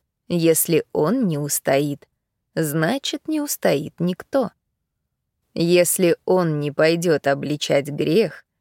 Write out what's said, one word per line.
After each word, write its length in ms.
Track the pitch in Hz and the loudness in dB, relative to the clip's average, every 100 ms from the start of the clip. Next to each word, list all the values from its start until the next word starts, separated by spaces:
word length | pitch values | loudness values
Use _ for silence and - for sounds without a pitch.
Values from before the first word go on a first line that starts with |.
| _ _ - | _ _ -6
Если 560 | 175 165 160 - 165 - | 2 2 2 2 0 0
он 340 | - 151 269 196 | -2 0 0 0
не 120 | 147 | -2
устоит, 680 | 147 - 143 139 147 143 _ _ _ _ _ | -4 -4 0 0 0 -6 _ _ _ _ _
значит, 720 | - 156 160 160 277 - 285 - | -6 -4 -2 -2 -2 -6 -8 -4
не 120 | 311 | -4
устоит 540 | 294 - 185 147 151 - | -4 -2 0 0 -2 -4
никто. 520 | 175 180 - 269 220 - _ _ _ _ _ _ _ _ _ | -4 -4 -4 -2 -2 -8 _ _ _ _ _ _ _ _ _
Если 640 | - 170 175 170 - 175 - | -4 2 4 2 2 2 2
он 360 | - 185 170 147 | 2 2 2 -2
не 100 | 147 | -4
пойдёт 560 | 139 160 170 175 143 139 | 0 2 2 0 0 0
обличать 640 | 139 143 147 - 143 139 | -2 -2 -6 0 0 0
грех, 560 | 143 151 190 175 - _ _ | -4 0 0 0 -6 _ _